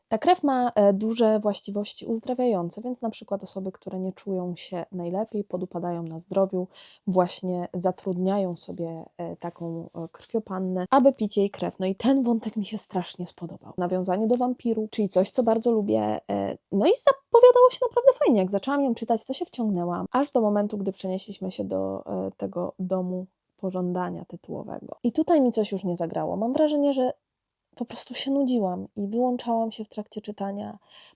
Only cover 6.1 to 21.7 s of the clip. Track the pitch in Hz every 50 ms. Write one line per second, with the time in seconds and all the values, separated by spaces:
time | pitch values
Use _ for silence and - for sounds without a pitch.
6.1 | 160 165 - - 185 196 196 190 190 180 180 - _ - - - - _ - 202
7.1 | 180 185 180 180 - - - 185 180 180 175 - - 180 175 185 180 - - 196
8.1 | 185 180 185 190 196 208 190 180 175 165 - - 175 180 170 165 165 160 - -
9.1 | _ - 170 170 170 - - 170 - - 175 170 165 165 165 - - 170 165 165
10.1 | _ - - - - 226 214 - 190 185 190 185 185 185 180 - - 277 247 277
11.1 | 262 - 220 202 - 208 196 202 - - 180 170 - - 185 185 190 - - 240
12.1 | 269 277 247 233 233 220 - 220 - 220 196 - 220 208 - - - 185 175 -
13.1 | - - 180 - - - 175 165 160 - - - - - 180 175 185 185 180 185
14.1 | 180 196 226 220 247 240 247 254 247 - - 233 220 220 214 214 - - 208 185
15.1 | - 180 190 - - - 233 233 220 226 220 240 233 220 202 214 214 - 214 -
16.1 | - - - - 202 202 196 - - - _ - - 196 214 330 480 571 - 571
17.1 | 554 - _ _ - 466 494 494 480 494 494 508 - - 508 480 - 494 494 554
18.1 | - - 587 392 247 208 185 185 202 196 - 269 285 285 277 262 226 - 233 233
19.1 | 233 214 - - 262 - 349 - - - 233 214 196 175 175 175 175 180 185 -
20.1 | - 254 285 - - 247 220 208 208 208 208 208 214 208 196 196 190 - - 185
21.1 | 185 190 - - 196 - 190 190 - - 202 -